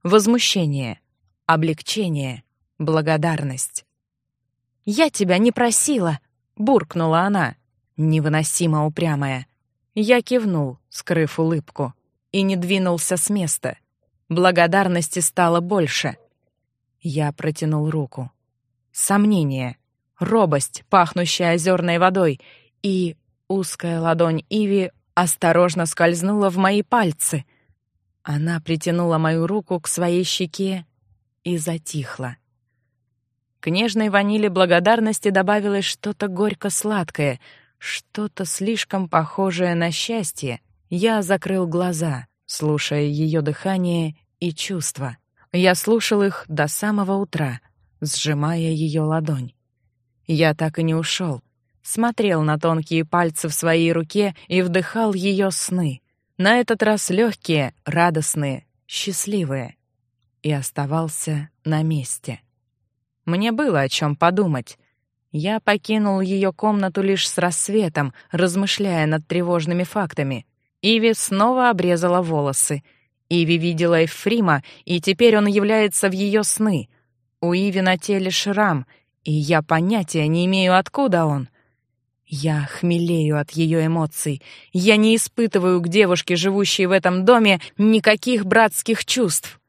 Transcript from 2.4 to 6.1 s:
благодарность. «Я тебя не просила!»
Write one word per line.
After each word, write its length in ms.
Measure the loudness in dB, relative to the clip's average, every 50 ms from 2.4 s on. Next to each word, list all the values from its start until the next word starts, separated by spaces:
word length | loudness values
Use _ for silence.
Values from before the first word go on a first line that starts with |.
| _ _ _ _ _ _ _ _
благодарность. 1040 | -2 0 0 0 2 2 0 2 2 0 0 -2 -4 -6 -6 -8 -10 -10 -10 -14 _ _ _ _ _ _ _ _ _ _ _ _ _ _ _ _ _ _ _ _ _
«Я 240 | -4 2 2 2 2
тебя 260 | 2 0 0 2 2
не 160 | 4 4 2
просила!» 680 | 2 2 0 2 2 0 0 0 0 0 0 0